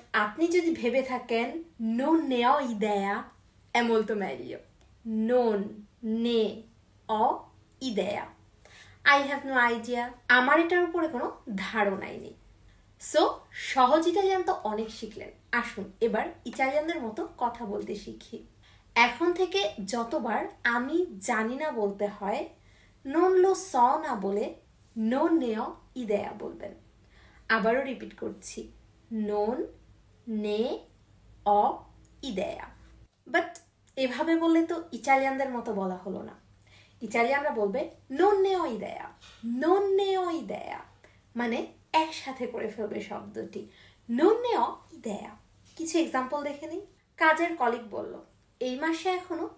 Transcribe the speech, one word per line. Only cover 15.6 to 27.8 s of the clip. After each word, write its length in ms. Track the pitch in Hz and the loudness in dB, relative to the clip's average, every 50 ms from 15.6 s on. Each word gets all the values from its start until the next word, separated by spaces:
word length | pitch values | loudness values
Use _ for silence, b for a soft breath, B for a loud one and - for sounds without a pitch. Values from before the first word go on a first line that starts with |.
| 226 - - 208 190 - - - | -4 -4 -6 -10 -10 -10 -4 0
এবার 240 | 226 226 196 220 277 330 - - - | 0 2 2 2 -2 -2 -6 -12 -14
ইতালিয়ানদের 560 | 254 220 - 269 269 277 302 302 320 339 311 | -8 -2 0 0 2 2 0 0 -2 -4 -4
মতো 280 | 254 220 214 - 349 - - - | -6 -8 -6 -8 -8 -8 -6 -4
কথা 280 | 247 233 240 - 233 | -4 -4 -4 -4 -8
বলতে 300 | 196 202 208 208 220 214 | -8 -6 -6 -6 -8 -8
শিখি। 520 | 202 - 233 220 - - - - - - - _ _ b b b b b b - | -10 -10 -14 -16 -16 -16 -16 -16 -16 -16 -18 _ _ b b b b b b 2
এখন 380 | 233 240 240 - - 330 359 349 | 4 4 4 2 0 0 0 2
থেকে 360 | 359 370 349 392 392 403 415 - - 190 | 2 0 0 0 0 -2 -2 -4 -6 -8
যতবার 600 | 190 - 233 233 233 330 302 220 233 214 254 320 - - - - | -4 -4 -4 -4 -2 -4 -4 -2 -2 -2 -2 -4 -6 -6 -4 -2
"আমি 420 | 240 233 247 247 269 320 349 359 339 226 190 | 0 0 0 -2 -2 -2 -2 -2 -2 -6 -8
জানি 360 | - - 233 214 220 226 254 | -4 -4 -2 -2 -2 -2 -4
না" 160 | 269 311 311 | -4 -6 -4
বলতে 360 | 247 233 202 202 190 - 208 202 | -4 -2 -2 -4 -2 -4 -6 -6
হয়, 420 | 196 - 202 196 220 277 339 339 - b b b b b b b b b b | -6 -6 -6 -4 -4 -4 -6 -10 -14 b b b b b b b b b b
"Non 260 | 269 277 330 359 370 381 | -2 0 2 4 6 6
lo 160 | 370 359 392 381 - - - - | 6 6 6 4 2 -2 -2 2
so" 300 | 254 240 247 254 - - | 4 6 6 4 2 -2
না 120 | 294 247 | -4 -4
বলে 400 | 202 185 196 196 208 247 320 330 - _ _ _ _ _ _ - 226 | -4 -2 -2 -2 -2 -2 -4 -8 -12 _ _ _ _ _ _ -6 -2
"Non 300 | 220 220 247 277 320 330 | 0 0 2 4 4 4
ne 220 | 330 320 254 233 214 214 | 4 4 2 2 -2 -2
ho 100 | 254 320 370 - - - - | -4 -6 -8 -12 -18 -16 -12
idea" 340 | 254 247 202 208 202 - - - 208 | -8 -4 -2 0 -2 -2 -4 -10 -10
বলবেন। 340 | - - - - - - - - - _ _ _ _ b b b b b b b b b | -12 -12 -12 -12 -14 -14 -14 -16 -20 _ _ _ _ b b b b b b b b b
আবারও 320 | 220 226 196 226 233 262 | 0 2 4 2 2 2